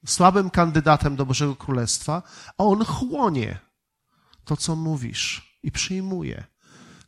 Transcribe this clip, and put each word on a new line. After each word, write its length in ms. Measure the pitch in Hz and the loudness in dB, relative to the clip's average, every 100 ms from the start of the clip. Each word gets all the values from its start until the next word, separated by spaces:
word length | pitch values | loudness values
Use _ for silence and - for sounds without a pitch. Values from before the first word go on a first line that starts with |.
| 143 | -4
słabym 440 | - 180 196 185 | 4 6 6 2
kandydatem 680 | 180 170 156 156 147 147 135 | 2 2 4 4 4 4 0
do 100 | 131 | -2
Bożego 300 | 127 147 131 | 0 -2 -2
Królestwa, 680 | - 127 113 - - 165 - - - - | -2 -2 0 -2 -4 -6 -6 -18 -10 0
a 60 | |
on 220 | 202 202 226 | 2 4 0
chłonie 720 | - 254 294 226 139 101 90 - _ _ _ _ _ _ _ - | -2 -4 0 0 0 -2 -6 -14 _ _ _ _ _ _ _ -6
to, 120 | 147 | -4
co 180 | - 160 | -2 -4
mówisz, 840 | 160 151 117 104 - - - _ | -4 -4 -6 -6 -6 -8 -14 _
i 80 | - | -8
przyjmuje. 720 | - - 185 190 185 67 - - _ _ - - - | -6 -4 -4 -6 -6 -6 -10 -14 _ _ -20 -20 -20